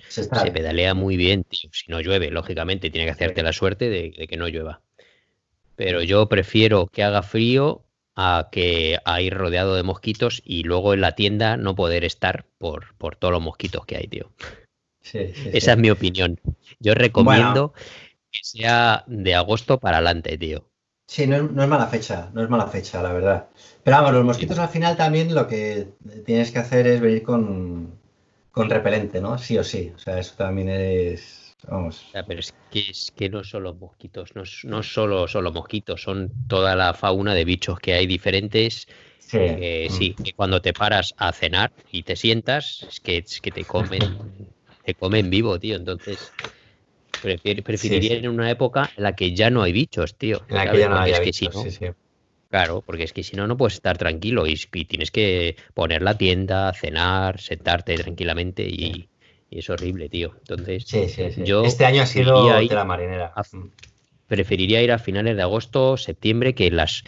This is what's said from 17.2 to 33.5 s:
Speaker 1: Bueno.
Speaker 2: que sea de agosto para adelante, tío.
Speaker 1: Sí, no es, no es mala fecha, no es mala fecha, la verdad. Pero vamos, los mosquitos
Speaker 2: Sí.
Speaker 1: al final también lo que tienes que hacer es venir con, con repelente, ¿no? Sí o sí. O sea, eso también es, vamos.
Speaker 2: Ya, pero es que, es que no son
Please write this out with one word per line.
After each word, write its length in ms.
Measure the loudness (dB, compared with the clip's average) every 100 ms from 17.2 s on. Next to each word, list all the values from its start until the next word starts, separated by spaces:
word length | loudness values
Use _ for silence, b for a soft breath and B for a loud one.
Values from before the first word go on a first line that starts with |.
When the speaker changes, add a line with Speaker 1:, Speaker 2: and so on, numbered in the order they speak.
| 6 6 6 2 0
Speaker 1:
Bueno. 40 | -6 B B B B _
Speaker 2:
que 80 | -16
sea 600 | -14 -4 2 4 4 2 -2
de 260 | -2 2
agosto 460 | 2 2 0 2 0
para 180 | 2 2
adelante, 400 | 2 0 -4 -6
tío. 300 | -6 -8 -12 _ _ _ -10
Speaker 1:
Sí, 180 | -2 0
no 80 | 2
es, 140 | 0
no 120 | 0
es 40 | 2
mala 180 | 2 0
fecha, 420 | -4 -4 -8 -8
no 100 | -6
es 60 | 0
mala 180 | 0 -2
fecha, 340 | -6 -8 -6
la 100 | -4
verdad. 360 | 0 0 0 -4 B B B
Pero 140 | 4 6
vamos, 160 | 6
los 100 | 6
mosquitos 340 | 4 2 -2 -2
Speaker 2:
Sí. 40 |
Speaker 1:
al 80 | -2
final 260 | 0 0 2
también 380 | 2 2 2
lo 140 | 2 0
que 400 | -2 -4 -6 -8 -12 -20 -10 0
tienes 260 | 0 2
que 80 | -2
hacer 260 | 0 4 4
es 140 | 6
venir 220 | 4 2
con, 720 | 2 0 0 -2 -6 -8 -10 -16 _ _ _ _ _
con 180 | -2 0
repelente, 500 | 2 2 0 -2 -4
¿no? 180 | -4 -6
Sí 200 | -2 -2
o 60 |
sí. 280 | -2 -4 -8 -10
O 40 |
sea, 200 | -8 -6
eso 160 | -6 -6
también 320 | -4 -2 -2
es, 840 | -2 0 0 0 -4 -14 -20 -20 _ -10
vamos. 380 | -8 -8 -10 -14
Speaker 2:
Ya, 100 | -12 -10
pero 140 | -10
es 140 | -12 -14 -8
que, 200 | -6 -6
es 200 | -8 -12
que 140 | -6 -6
no 160 | -6
son 200 | -10